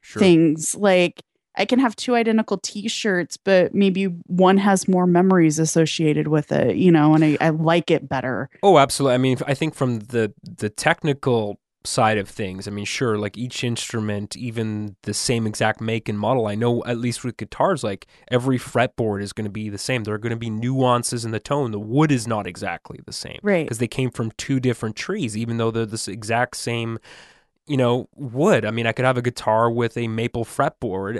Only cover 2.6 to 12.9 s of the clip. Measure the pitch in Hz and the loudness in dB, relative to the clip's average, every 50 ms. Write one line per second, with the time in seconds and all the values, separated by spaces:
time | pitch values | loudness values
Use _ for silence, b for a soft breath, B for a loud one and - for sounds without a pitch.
2.6 | - - - 214 196 226 - - - 220 185 175 175 - - - _ 190 196 185 | -6 -10 -10 -8 -8 -8 -8 -4 -2 0 0 0 -2 -4 -8 -6 _ 4 4 6
3.6 | 180 - - 196 202 196 180 190 196 190 175 170 - - 180 180 185 185 190 196 | 4 4 2 2 2 4 2 0 -2 -2 -4 -8 -8 -4 2 4 6 6 6 6
4.6 | 196 208 196 190 - - 185 180 180 180 175 175 185 190 190 180 165 156 147 156 | 6 4 4 4 2 2 2 2 4 4 4 4 4 4 6 6 4 4 4 2
5.6 | 160 160 - 165 160 156 - - 165 151 151 151 151 151 156 151 147 - 147 143 | -2 0 2 2 2 2 0 0 0 0 2 0 0 0 0 0 0 0 -2 0
6.6 | - 123 - - 185 180 165 156 147 156 156 156 156 151 147 - 151 160 156 156 | 0 0 0 4 6 6 6 8 6 6 6 6 4 4 2 2 2 0 0 2
7.6 | 156 160 170 175 160 - 165 139 143 135 143 131 123 131 127 92 131 - b b | 0 2 2 2 2 2 0 0 0 -4 -6 -6 -4 -4 -6 -6 -8 -10 b b
8.6 | - 202 185 147 139 131 - - 139 135 123 127 131 131 127 127 - 139 139 - | 4 6 8 8 6 6 2 0 2 2 4 4 4 2 2 0 0 -4 -2 -2
9.6 | 160 156 - - 139 127 120 110 104 - 123 117 110 104 - _ - 95 87 - | -2 -4 -2 -2 -2 -2 -2 -4 -6 -4 -2 -2 -2 -2 -4 _ -20 -18 -10 -6
10.6 | 107 107 - - - 151 170 - - 156 139 135 - 135 123 113 107 104 101 _ | -6 -6 -6 -2 0 0 0 0 -2 -4 -4 -2 0 0 0 0 0 -2 -6 _
11.6 | _ _ _ _ _ - - - 117 110 110 104 98 - - - 107 92 92 92 | _ _ _ _ _ -6 0 2 2 2 2 0 -4 -6 -8 -8 -8 -8 -8 -10
12.6 | 95 101 101 104 101 - | -10 -10 -8 -8 -8 -8